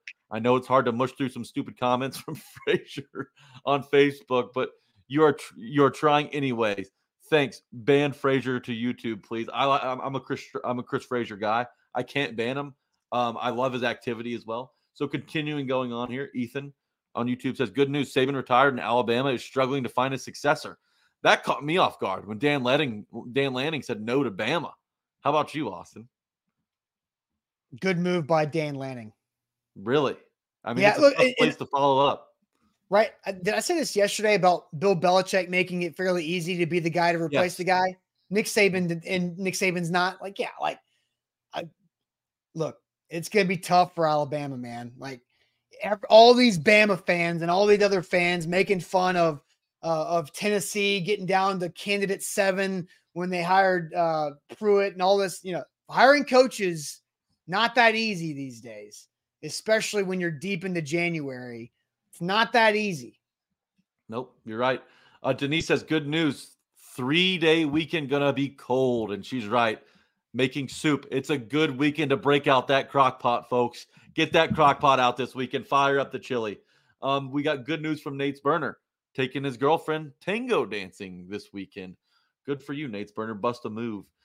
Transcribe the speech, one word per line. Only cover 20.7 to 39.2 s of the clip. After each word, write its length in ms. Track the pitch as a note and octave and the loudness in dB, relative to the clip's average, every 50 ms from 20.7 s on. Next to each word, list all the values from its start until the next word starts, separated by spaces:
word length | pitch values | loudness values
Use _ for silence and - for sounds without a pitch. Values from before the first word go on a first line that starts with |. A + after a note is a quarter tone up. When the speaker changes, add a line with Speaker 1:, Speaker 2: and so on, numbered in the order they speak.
| E2+ - _ _ _ _ _ _ _ _ - | -16 -16 _ _ _ _ _ _ _ _ 2
Speaker 1:
That 220 | D3+ G#3 A3 - | 4 4 4 2
caught 200 | - D#3 A#2+ C3+ | -2 -4 -4 -2
me 120 | D3 D#3+ | -2 2
off 220 | F#3 D#3 G#2+ - - | 2 2 2 0 -2
guard 260 | A#2 G2+ F#2+ G2 - | -4 -4 -4 -6 -8
when 120 | G2 A2 G#2 | -10 -6 -2
Dan 240 | A#2+ D3 D3 C#3+ B2+ | 0 0 0 0 0
Lanning, 440 | B2 C3 D3 D#3 C3+ A2 G#2 G#2 - - A#2 G#2 A#2+ A#2 | 0 2 2 0 -2 -4 -8 -12 -14 -16 -14 -14 -6 -2
Dan 200 | C3+ C#3 C#3 B2+ | -2 -2 0 -2
Lanning 300 | B2+ C3 D#3 E3 C#3 A#2 | -4 -4 -4 -4 -6 -6
said 180 | - A#2+ G#2 | -8 -8 -8
no 220 | G#2+ A2+ B2 C#3 C#3+ | -4 -2 0 0 0
to 80 | A#2 | -2
Bama. 420 | G2 F2+ G#2+ A#2 D3+ E3+ C#3 G2 - _ _ _ _ _ _ _ _ _ | -2 -4 -4 -2 -2 -2 -4 -6 -12 _ _ _ _ _ _ _ _ _
How 100 | - C#3 | -2 0
about 240 | D3 D3+ C#3+ D3 - | 0 0 -2 -2 -6
you, 160 | D3 D3+ G#2+ | -6 -6 -6
Austin? 380 | F#2 E2+ F#2+ - _ G2 A2+ B2 _ _ _ _ _ _ _ _ _ _ _ _ _ _ _ _ _ _ _ _ _ _ _ _ _ _ _ _ _ _ _ _ - A#2 | -8 -10 -14 -18 _ -20 -20 -20 _ _ _ _ _ _ _ _ _ _ _ _ _ _ _ _ _ _ _ _ _ _ _ _ _ _ _ _ _ _ _ _ -14 -6
Speaker 2:
Good 180 | - F#3+ F#3+ E3+ | -2 -2 0 0
move 280 | F3 F3+ F3+ F3+ D#3 | 0 0 0 -2 0
by 180 | B2+ E3 D#3 D#3 | 0 0 0 0
Dan 300 | D3+ C3 E3 D#3 D3 C#3+ | 0 -2 -4 -4 -4 -6
Lanning. 380 | C3+ C3+ C3+ C3 B2 A2+ A2 - _ _ _ _ _ _ _ _ _ _ _ _ | -8 -10 -10 -12 -12 -14 -18 -20 _ _ _ _ _ _ _ _ _ _ _ _
Speaker 1:
Really? 400 | - G2 G#2+ B2+ D#3 C#3+ A#2+ F#2 - - _ _ _ _ _ _ _ - | -10 -2 0 2 2 2 0 -2 -6 -10 _ _ _ _ _ _ _ -8
I 100 | - A#2 | -6 0
mean, 80 | B2 G3 | 4 4
Speaker 2:
Yeah, 80 | G#3 | 4
Speaker 1:
it's 80 | G#3+ C4+ | 6 6
a 20 | |
Speaker 2:
look, 160 | D4+ C#4+ C#4 | 6 6 6
Speaker 1:
tough 80 | - C4 | 6 4
Speaker 2:
it, 140 | B3+ A#3+ - | 2 4 4
Speaker 1:
place 160 | B3 - C#3+ | 2 2 2
Speaker 2:
it 40 | - | -2
Speaker 1:
to 80 | C#3+ | -6
follow 400 | - - C#3 C#3 C#3+ C3+ C3 C#3 | -4 0 2 4 4 4 6 4
up. 280 | C#3 A2 F#2 - _ _ _ _ _ _ _ _ _ _ _ _ _ | 4 2 0 -6 _ _ _ _ _ _ _ _ _ _ _ _ _
Speaker 2:
Right. 220 | F3+ G3+ A3 - - _ _ | 2 2 2 2 -2 _ _
Uh, 80 | - G3+ | -10 -10
did 220 | F#3 F3 G3 G#3+ | -4 -4 -2 -2
I 60 | G#3 | -2
say 160 | A3 - F4+ | -2 0 0
this 200 | E4 C4+ - - | 0 -2 -2 0
yesterday 380 | G3+ G3+ G3+ - - G#3 G#3+ G#3 | 2 2 2 0 0 2 2 2
about 440 | G3 E3+ F3+ F3 D#3+ - _ - D3 | 4 4 4 4 2 -2 _ -8 -2
Bill 160 | D#3+ G3+ G3 | 2 2 2
Belichick 540 | E3 D#3+ F3 F3+ F#3+ F#3 F#3 - F#3+ F3+ F3 | 4 4 4 4 4 2 2 0 -2 -2 0
making 340 | F3+ F3+ F#3 F3+ F3+ F3+ F3 | 0 0 0 0 -2 -4 -4
it 140 | E3+ D3+ | -4 -4
fairly 280 | - F#3 F#3 F#3 F3+ D#3+ | -4 -2 0 0 0 -2
easy 340 | D3+ F3 F#3 D#3+ E3+ F#3+ E3+ | -2 -4 -4 -4 -4 -4 -6
to 80 | F3 | -4
be 120 | D#3 D#3+ F3+ | -4 -4 -2
the 100 | D#3+ E3+ | -2 -2
guy 220 | D#3+ F3 E3+ E3+ E3+ | 0 0 2 2 2
to 60 | E3 | 0
replace 340 | E3 D#3+ C#3+ - F3+ F3+ F3 | -2 -2 0 0 0 0 -2
Speaker 1:
Yes. 40 | |
Speaker 2:
the 80 | - F3+ | -4 -2
guy? 320 | F3+ F#3 F#3 F#3 F#3 F#3 - _ _ _ _ _ _ | 0 0 2 0 0 -4 -8 _ _ _ _ _ _
Nick 180 | F3+ G#3 G#3+ | -2 -2 -2
Saban 420 | - - A3+ G#3 G3 F3+ F#3+ F3+ E3+ | 0 2 2 4 4 4 0 -2 -2
did, 160 | E3+ E3 E3 | -4 -6 -4
and 320 | - F#3+ F#3 | -4 -2 -2